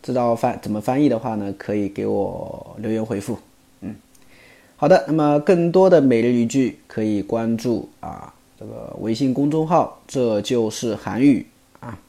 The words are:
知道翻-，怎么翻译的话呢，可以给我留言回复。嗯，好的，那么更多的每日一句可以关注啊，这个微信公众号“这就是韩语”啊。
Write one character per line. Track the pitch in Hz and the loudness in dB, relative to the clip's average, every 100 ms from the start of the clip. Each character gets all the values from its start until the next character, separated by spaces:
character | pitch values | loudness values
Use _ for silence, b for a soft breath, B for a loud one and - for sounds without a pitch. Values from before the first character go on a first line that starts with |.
知 | - | -2
道 | 123 120 117 | 0 0 0
翻-， | 127 - | -2 -4
怎 | - | -6
么 | 107 | -4
翻 | 107 131 | -2 2
译 | 147 | 2
的 | 117 | 2
话 | 120 110 | -2 -6
呢， | 101 98 | -6 -8
可 | - 104 | -4 -4
以 | 101 | -4
给 | 101 104 | -4 -2
我 | 101 98 95 - - - 107 | -2 -2 -6 -10 -12 -16 -10
留 | 110 | -4
言 | 110 110 | -4 -4
回 | 101 | -6
复。 | 101 107 _ _ _ _ | -6 -10 _ _ _ _
嗯， | 95 107 _ _ b b b b b _ | -14 -14 _ _ b b b b b _
好 | 151 | 4
的， | 185 - | 4 4
那 | |
么 | 156 147 147 | 0 2 2
更 | 147 180 170 | 4 2 4
多 | 180 190 | 4 6
的 | 170 | 6
每 | 139 117 | 6 4
日 | 120 | 2
一 | 123 117 | 2 2
句 | 135 120 - _ | 2 0 -4 _
可 | - | -4
以 | 107 104 | -2 -2
关 | 98 113 113 113 | -2 -4 -2 -2
注 | 123 110 - _ | -2 -4 -6 _
啊， | - - - _ _ _ | -14 -14 -18 _ _ _
这 | 110 | -16
个 | 113 113 - | -14 -14 -8
微 | 110 | -4
信 | 113 139 | 0 0
公 | 127 147 | 2 0
众 | 156 156 | 0 2
号 | 170 123 - - | 2 0 -6 -8
“这 | 139 120 104 | -2 0 0
就 | 101 123 110 | 0 0 0
是 | - 120 104 | -4 -6 -6
韩 | - 104 | -6 2
语” | 143 117 - _ _ _ | 4 4 0 _ _ _
啊。 | 120 110 | -18 -18